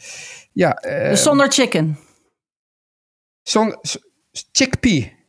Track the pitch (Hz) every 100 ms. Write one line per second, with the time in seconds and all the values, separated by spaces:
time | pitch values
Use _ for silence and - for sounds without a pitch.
0 | - - - - _ - 165 - - 143
1 | - 202 302 285 269 277 247 165 156 143
2 | _ _ _ _ _ _ _ _ _ _
3 | _ _ _ _ - 214 220 - - -
4 | _ _ _ - - - 254 - 240 151
5 | 95 _